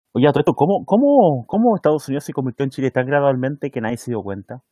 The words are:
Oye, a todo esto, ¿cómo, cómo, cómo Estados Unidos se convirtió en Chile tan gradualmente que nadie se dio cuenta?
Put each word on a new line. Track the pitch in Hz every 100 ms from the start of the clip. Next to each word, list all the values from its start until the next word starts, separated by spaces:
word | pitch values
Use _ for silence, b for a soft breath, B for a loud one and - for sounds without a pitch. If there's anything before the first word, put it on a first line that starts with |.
| _
Oye, | 123 147
a |
todo | 143
esto, | 175
¿cómo, | - 160 196 -
cómo, | 202 285 285 180 131 -
cómo | 202 240 202
Estados | 151 151 -
Unidos | 139
se | -
convirtió | 143 131 117
en | 139
Chile | - 135
tan | 127 127
gradualmente | 143 139 127 131 147 143
que | 127
nadie | 110 120
se | -
dio | 113
cuenta? | 101 98 - 123 _